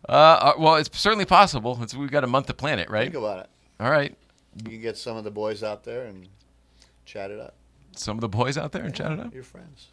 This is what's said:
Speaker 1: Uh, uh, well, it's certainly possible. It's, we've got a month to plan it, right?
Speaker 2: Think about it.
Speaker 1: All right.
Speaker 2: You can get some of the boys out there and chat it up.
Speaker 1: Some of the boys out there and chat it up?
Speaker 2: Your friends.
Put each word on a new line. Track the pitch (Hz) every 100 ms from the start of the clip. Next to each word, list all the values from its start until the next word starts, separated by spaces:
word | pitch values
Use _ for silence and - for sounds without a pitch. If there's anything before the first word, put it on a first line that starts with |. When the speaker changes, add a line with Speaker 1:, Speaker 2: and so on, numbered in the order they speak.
| -
Speaker 1:
Uh, |
uh, | 135 156 160 143 147
well, | 160 156
it's | 151 -
certainly | 202 220
possible. | 185 185 196 139 113 120
It's, | 113
we've | 123 143
got | 143
a | 127
month | 131 -
to |
plan | - 147 120
it, | 85
right? | 107
Speaker 2:
Think | 127
about | 160 107 95
it. | - _ _ _
Speaker 1:
All | 117
right. | 151 143 - _ _ _ -
Speaker 2:
You | 113
can | 113
get | 113 107
some | 123 113
of |
the | 107
boys | 104 107 107
out | 107 104
there | 117 117 120
and | 95 92 101 _ _ _ _ _ _ -
chat | 104 98
it | 107
up. | - _ _ _ _
Speaker 1:
Some | - - 107
of |
the | 113
boys | 101 123 143
out | 147
there | -
and | -
chat | - 151
it | 160
up? | 240
Speaker 2:
Your | 131
friends. | - - 175 135 -